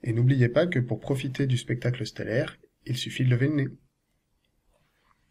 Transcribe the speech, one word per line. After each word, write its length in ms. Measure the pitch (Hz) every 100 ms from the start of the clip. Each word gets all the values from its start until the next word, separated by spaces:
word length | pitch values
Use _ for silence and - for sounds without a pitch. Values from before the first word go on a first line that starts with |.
Et 100 | 127
n'oubliez 360 | 110 123 135 120
pas 180 | 147 180
que 140 | 135
pour 180 | 123 -
profiter 480 | - 135 139 131 139
du 120 | 123
spectacle 460 | - 127 123 123
stellaire, 540 | 107 - 107 113 156 - _ _ -
il 100 | 123
suffit 280 | - -
de 60 | 127
lever 160 | 120 139
le 80 |
nez. 140 | 147 131 - _ _ _ _ _ _ _ _ _ _ _ _ _ _ _